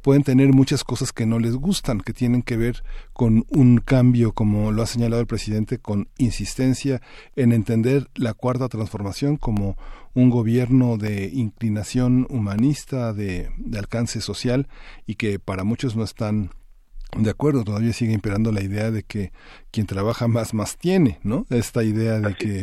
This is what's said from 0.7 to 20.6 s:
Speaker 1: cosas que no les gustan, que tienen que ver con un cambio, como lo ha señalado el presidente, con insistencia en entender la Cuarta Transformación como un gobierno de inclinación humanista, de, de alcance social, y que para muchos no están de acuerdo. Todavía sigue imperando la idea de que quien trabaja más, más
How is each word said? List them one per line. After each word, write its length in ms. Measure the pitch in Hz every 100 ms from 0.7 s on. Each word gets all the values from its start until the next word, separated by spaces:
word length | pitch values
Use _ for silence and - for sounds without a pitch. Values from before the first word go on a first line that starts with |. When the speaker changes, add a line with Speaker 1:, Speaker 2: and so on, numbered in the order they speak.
| 139
Speaker 1:
cosas 300 | - 123 131
que 100 | -
no 140 | 110 113
les 180 | 117 127
gustan, 460 | 160 196 - 110
que 100 | 101
tienen 300 | 107 123 123
que 160 | - 117
ver 240 | 120 120 - - -
con 300 | - 117 110 -
un 300 | 156 127 120
cambio, 540 | - 131 123 120 113
como 400 | - 107 104 107
lo 100 | 107
ha 40 | 110
señalado 360 | 117 117 117
el 40 | 120
presidente, 520 | 110 - 107 104 117
con 300 | - 101 - -
insistencia 800 | 120 - 101 - 131 127 139 127 - - -
en 180 | - 120
entender 560 | 117 104 113 113 139 -
la 200 | - 117
Cuarta 340 | 107 123 123 127
Transformación 720 | 110 104 104 101 - 143 147
como 400 | 123 104 98 - - - -
un 160 | 127 127
gobierno 640 | 120 110 120 123 131 123 113
de 340 | 107 101 98
inclinación 960 | 131 110 - 117 107 101 127 123 127 127
humanista, 840 | 127 101 101 131 147 - 135 117
de, 380 | 104 101 90 - -
de 200 | - 110
alcance 420 | 98 113 117 117
social, 460 | 104 101 127 127 139 - - - -
y 80 |
que 240 | 107 110 98
para 240 | - 95
muchos 320 | 98 117 135 110
no 60 |
están 480 | 107 - 107 107 90 - - - _ - - -
de 140 | 110
acuerdo. 320 | 95 147 139
Todavía 300 | 98 104 113
sigue 220 | 110 113
imperando 360 | 107 104 101 113
la 120 | 107
idea 280 | 98 104 110
de 140 | 110
que 260 | - 107 92 - - - -
quien 160 | - 101
trabaja 400 | 95 104 117 117
más, 280 | 113 110
más 220 | 110